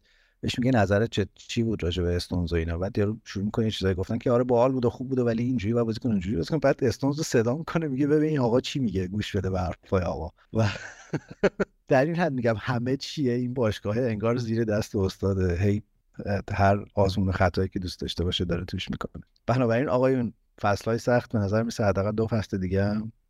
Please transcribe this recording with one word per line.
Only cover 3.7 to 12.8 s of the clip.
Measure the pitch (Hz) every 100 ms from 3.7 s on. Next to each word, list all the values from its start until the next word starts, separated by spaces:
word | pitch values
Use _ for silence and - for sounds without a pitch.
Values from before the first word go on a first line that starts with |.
چیزایی | - 95 90
گفتن | 95 113
که | 135
آره | 120
باحال | 127 117 127
بود | 131 120
و |
خوب | - 127
بود | 127
و | 120
ولی | 113
اینجوری | 120 127 98
باید | 117 113
بازی | 110
کنه، | 123
اونجوری | 104 87 82
بازی | -
کنه. | 160
بعد | 135 151
استونز | 131 - 135 147
رو |
صدا | 160 127 113 143
می‌کنه | 165 170 156
میگه | 131 143
ببین | 151 156
این | 151
آقا | 120 123
چی | - 147
میگه، | 120 90 92
گوش | 104 - 101
بده | 95
به | 92
حرفای | 87 76 - 98
آقا. | 85 78 80 - _
و | 110 104 95 - - - 151 -
<laughs> | - 202 - 196 _ _
در | 139 151
این | 170
حد | 175
می‌گم | 131 117 107
همه | - 123